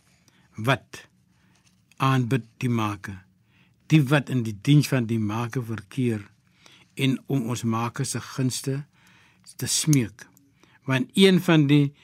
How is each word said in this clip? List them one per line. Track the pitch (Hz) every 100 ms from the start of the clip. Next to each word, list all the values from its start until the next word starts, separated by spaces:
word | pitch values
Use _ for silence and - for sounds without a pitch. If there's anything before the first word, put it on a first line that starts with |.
| _ _ _ _ _ -
wat | 110 127 - - - _ _ _ _ _ _ _ _ -
aanbid | 135 131 120 127 113 -
die | 127
Maker, | 117 107 101 101 95 - _ _ _ _ _ -
die | 156 127
wat | 147 -
in | 131 110
die | 101 143
diens | 147 135
van | 135 113
die | 113
Maker | 107 107 120 131 113
verkeer | 110 - - 123 107 98 _ _ _ _ _ _ -
en | 135 135 -
om | 139 113
ons | 120
Maker | 117 113 117 - 131
se | 120
gunste | - - 127 - - 135 147 _ _ _ _ _ - -
te | 123
smeek. | - - 143 110 - - _ _ _ _ _ -
Want | 131 127
een | - 190 185
van | 185 160 143
die | 147 143 -